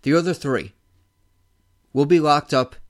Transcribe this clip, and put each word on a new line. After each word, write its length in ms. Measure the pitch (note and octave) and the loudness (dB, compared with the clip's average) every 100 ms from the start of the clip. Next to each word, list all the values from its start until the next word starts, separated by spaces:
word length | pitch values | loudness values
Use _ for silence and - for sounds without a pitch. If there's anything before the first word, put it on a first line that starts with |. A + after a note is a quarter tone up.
the 120 | C3+ | 2
other 200 | D#3+ F3 | 0 0
three 400 | E3+ C#3+ B2 F#2+ _ _ _ _ _ _ _ _ _ _ _ _ | -4 -4 -4 -6 _ _ _ _ _ _ _ _ _ _ _ _
will 120 | C3 C#3+ | -2 2
be 140 | F3 | 2
locked 340 | D3+ D3 - | 4 0 2
up 220 | C3+ B2+ - | -2 -2 -8